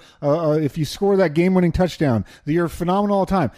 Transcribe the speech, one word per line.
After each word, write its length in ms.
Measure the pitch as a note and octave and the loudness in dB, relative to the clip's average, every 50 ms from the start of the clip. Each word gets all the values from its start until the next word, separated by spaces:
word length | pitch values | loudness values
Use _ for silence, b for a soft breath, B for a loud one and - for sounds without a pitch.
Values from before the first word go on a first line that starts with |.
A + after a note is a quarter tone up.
| b b b b | b b b b
uh, 280 | - C#3+ C#3+ E3+ E3+ D3+ | -2 0 0 0 0 0
uh, 60 | D3+ | 0
if 200 | D#3 D#3 C3+ - | 0 -2 -2 -2
you 80 | E3 D3+ | -4 -6
score 320 | - - - G3+ G3 G3+ | -6 -4 -2 0 0 2
that 180 | F#3+ F#3+ E3+ C#3+ | 2 2 2 2
game-winning 360 | D#3+ E3+ F#3 F#3+ F#3 F3+ E3+ | 2 2 4 4 2 2 2
touchdown, 520 | - - F#3 E3+ - - D#3+ C#3 A#2 G#2+ F#2+ B B B B | 2 0 -2 -2 -2 -2 0 0 0 0 -2 B B B B
that 80 | C#3+ | -2
you're 160 | D3+ F3 F3 D3+ | -2 0 -2 -2
phenomenal 500 | - - F3+ E3+ F#3 G3+ G#3 G3+ G3+ G3 | -4 -6 -4 -2 0 0 0 0 0 0
all 60 | F#3 | 0
the 60 | - | 0
time. 200 | G3 F#3+ D#3 A2 B | 0 -2 -2 -2 B